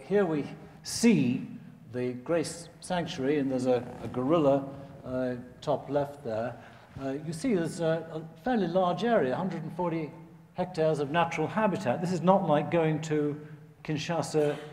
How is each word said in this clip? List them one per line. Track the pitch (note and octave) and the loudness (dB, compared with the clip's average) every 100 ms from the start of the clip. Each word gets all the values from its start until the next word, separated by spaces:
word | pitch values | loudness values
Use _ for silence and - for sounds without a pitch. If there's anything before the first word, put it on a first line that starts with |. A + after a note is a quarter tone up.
| - | 0
here | G3+ F#3 | 2 4
we | D3+ - - - - | 0 -4 -10 -18 -16
see | - - A#3 F3 B2 - - - - - - | -8 4 6 6 4 0 -6 -12 -16 -20 -10
the | B2 B2 | -4 -4
Grace | B2 B2+ E3 C#3+ - - - | -4 -2 -2 -2 -8 -14 -14
Sanctuary, | - F3+ D#3+ - C3 D3+ | -4 -4 -4 -2 0 2
and | C3+ | 2
there's | B2+ B2+ | 0 2
a, | A#2+ A#2+ - | 2 0 -10
a | A2 | -6
gorilla, | B2 B2+ E3+ C#3 C#3 C3+ - - - B2+ | -2 2 4 6 4 0 -10 -14 -14 -6
uh, | B2+ B2+ B2 - - | -4 -4 -6 -10 -8
top | D#3 C3 C3 | -2 -2 -2
left | C#3+ C#3 - | -2 -2 -6
there. | A#2+ A2 A#2+ - - - - C3+ | -6 -4 -4 -8 -16 -20 -18 -10
Uh, | C3+ C#3 D#3 | -6 -6 -6
you | |
see | D#3+ C4+ | -4 0
there's | F#3+ D#3+ E3 | 0 0 0
a, | D#3+ E3 - | 0 0 -4
a | D#3 - - | -10 -12 -6
fairly | B3+ A#3+ E3+ | 0 2 2
large | F#3 F3+ F3 | 2 2 2
area, | A#3 A3 C3 B2+ | 2 4 4 0
hundred | F#3 E3 | -2 -4
and | D#3 - | -6 -4
forty | F3 E3 D3 - - - - | -2 -2 -4 -10 -18 -20 -10
hectares | - F3+ - D#3 D3 | -6 -4 2 2 2
of | C#3 | 2
natural | E3 E3+ - D#3 | 2 2 0 -2
habitat. | G#3+ G#3+ D#3+ A#2 C#3+ | 2 2 2 0 0
This | F3 | -2
is | F3+ | 2
not | E3+ G3 E3+ | 4 4 4
like | D3 D3+ | 2 2
going | E3+ D#3+ D#3 | 2 2 0
to | - D3+ D3 C#3+ - - - - | 0 0 0 -2 -10 -18 -20 -10
Kinshasa | - D#3 E3 E3+ - D3+ D3 D3 - | -4 -4 0 -2 0 2 2 0 -8